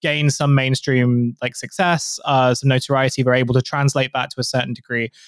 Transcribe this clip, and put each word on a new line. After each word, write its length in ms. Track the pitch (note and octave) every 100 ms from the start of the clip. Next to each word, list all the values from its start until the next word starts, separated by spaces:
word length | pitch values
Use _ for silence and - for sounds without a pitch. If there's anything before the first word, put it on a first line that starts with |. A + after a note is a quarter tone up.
gain 300 | D#3+ D3+ D3+
some 240 | - C#3+
mainstream, 840 | C#3 C3 C3 - B2+ B2 A#2+ A#2+ -
like, 120 | B2
success, 640 | - - - F3+ E3+ - -
uh, 300 | - C3+ B2+
some 140 | B2 C#3
notoriety. 540 | C3 - C#3 C3 -
They're 120 | B2+
able 180 | B2+ B2
to 80 | B2+
translate 520 | - D3 C#3+ C#3 C3
that 160 | C3 B2+
to 100 | -
a 20 |
certain 300 | B2 C3 A#2+
degree. 380 | A#2 - A#2+ A2+ -